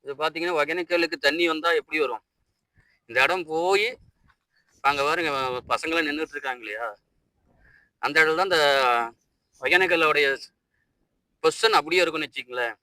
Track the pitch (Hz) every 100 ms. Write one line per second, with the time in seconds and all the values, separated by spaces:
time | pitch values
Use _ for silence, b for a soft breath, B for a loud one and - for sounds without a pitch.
0 | 139 139 156 156 175 165 147 170 170 175
1 | 165 156 143 160 175 156 170 160 - 156
2 | 131 113 _ _ _ _ _ _ _ _
3 | _ 117 139 185 156 160 180 196 220 -
4 | _ _ _ _ _ _ _ _ 139 143
5 | 143 165 160 139 131 123 117 117 160 165
6 | 151 147 156 143 139 123 110 107 117 104
7 | _ _ _ _ _ _ b b b _
8 | 123 147 156 160 190 165 147 139 127 117
9 | 117 _ _ _ _ _ 131 180 185 175
10 | 160 147 139 135 - _ _ _ _ _
11 | _ _ _ _ 160 - - 165 147 180
12 | 170 160 147 139 123 123 120 107